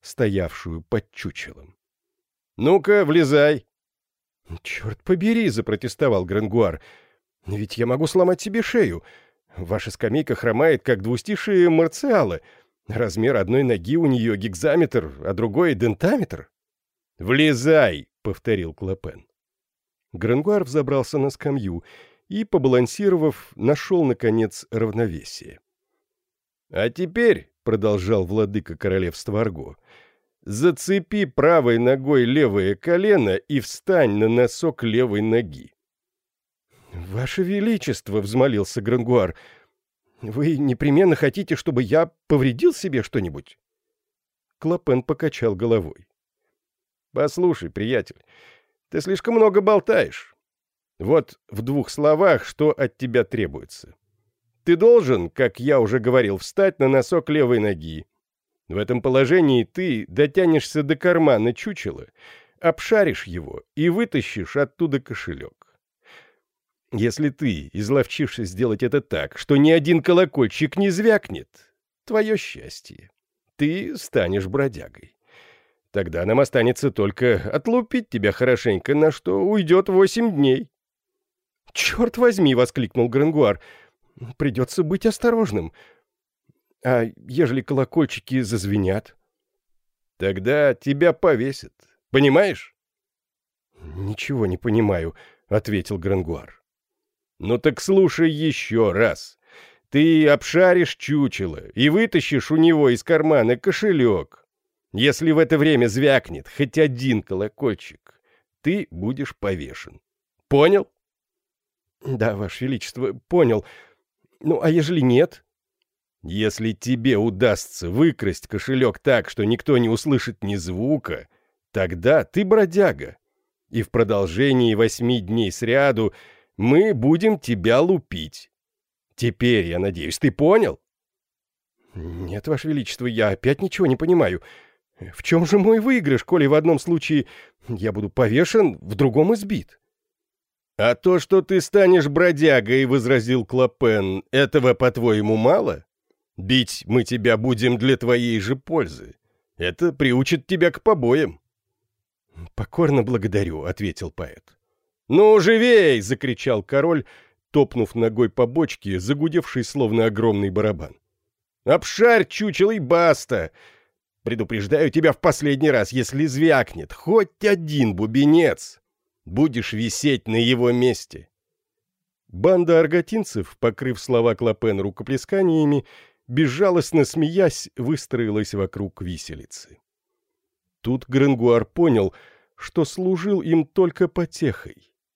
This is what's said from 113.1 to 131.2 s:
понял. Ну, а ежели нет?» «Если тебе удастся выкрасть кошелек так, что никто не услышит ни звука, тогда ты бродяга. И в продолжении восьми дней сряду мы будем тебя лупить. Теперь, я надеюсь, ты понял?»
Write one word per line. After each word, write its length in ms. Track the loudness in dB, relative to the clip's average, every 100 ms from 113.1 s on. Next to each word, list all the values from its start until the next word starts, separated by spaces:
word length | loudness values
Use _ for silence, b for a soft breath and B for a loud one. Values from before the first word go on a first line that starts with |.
| -8 -2
понял. 380 | 2 2 2 -4 B B B B _ _ _
Ну, 220 | -4 0
а 80 | 2
ежели 320 | 0 0 0
нет?» 420 | 2 4 2 -2 _ _ _ _ _ _ _ _
«Если 500 | -10 -4 -4 -4 -6
тебе 460 | -6 -4 -2 0 2
удастся 720 | 0 0 0 0 -6 -12 -6
выкрасть 580 | 0 0 0 -6 -6 -8
кошелек 520 | -10 -4 0 0 0
так, 300 | 0 0 0
что 140 | -4
никто 340 | -2 -2 0 2
не 120 | 2
услышит 540 | 0 0 -2 -2 -8
ни 120 | -8 -6
звука, 720 | -6 -6 -2 -4 -4 -10 -12 _ _ _ _
тогда 520 | -4 -4 -2 2 2
ты 220 | 0 -2 2
бродяга. 720 | 2 2 2 0 0 -10 -18 _ _ _ _ _
И 120 | -6
в 80 | -2
продолжении 840 | 0 0 0 -2 0 2 2 2 2
восьми 440 | 0 0 -2 -2
дней 320 | -2 -2 -2
сряду 600 | -4 0 2 2 2 -2 b b b b -2
мы 360 | 2 4 4
будем 460 | 2 2 2 2 0
тебя 420 | -2 -2 2 2
лупить. 720 | 2 0 -4 -12 -12 -16 -20 _ _ _ _ _ _ -6
Теперь, 520 | -4 0 2 2 0
я 120 | -2
надеюсь, 400 | -4 -4 -8 -4
ты 120 | -2
понял?» 480 | 2 4 4 2 -4 _ _ _ _